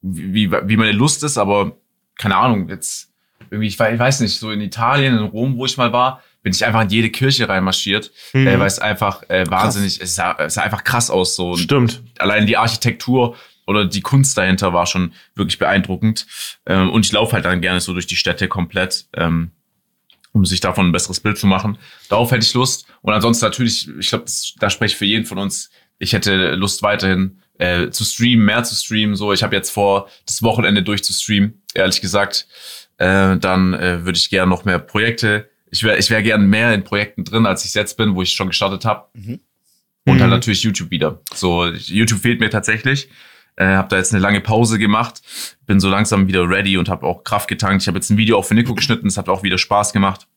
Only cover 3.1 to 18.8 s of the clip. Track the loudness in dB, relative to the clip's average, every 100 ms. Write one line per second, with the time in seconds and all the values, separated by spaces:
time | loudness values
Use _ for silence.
3.1 | _ _ _ -12 -6 -6 0 -2 2 0
4.1 | 0 -2 -4 -6 -6 -6 -2 0 2 2
5.1 | 2 0 -2 -2 -2 -4 -2 0 2 0
6.1 | -2 _ _ -4 -2 0 0 2 2 0
7.1 | 0 0 0 0 0 0 -2 -2 -4 -4
8.1 | _ -4 0 2 4 2 0 -4 -2 -2
9.1 | -4 -4 -2 0 0 0 0 -2 -4 -6
10.1 | -4 -4 -2 -4 -2 -4 -4 -2 -2 0
11.1 | 0 0 -2 -4 -4 0 2 2 0 -12
12.1 | -4 0 2 2 2 0 0 -4 -4 0
13.1 | 2 2 -2 -20 _ -2 0 0 -2 0
14.1 | 2 4 2 2 2 2 2 0 0 -4
15.1 | -6 _ -6 -4 -2 0 0 0 -2 0
16.1 | -2 -6 -12 -14 -14 -2 2 2 2 2
17.1 | 2 0 0 0 0 0 -2 -4 -6 -4
18.1 | -4 -4 -2 -4 -2 -4 -2